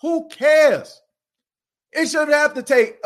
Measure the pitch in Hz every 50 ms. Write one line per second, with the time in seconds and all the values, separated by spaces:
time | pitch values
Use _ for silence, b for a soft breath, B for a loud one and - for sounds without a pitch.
0 | 277 330 330 320 320 320 - - 254 302 311 311 302 277 185 131 - - - _
1 | _ _ _ _ _ _ _ _ _ _ _ _ _ _ _ _ _ _ - 311
2 | 320 214 - 302 302 294 294 294 302 294 294 262 - - 269 247 220 - - -
3 | -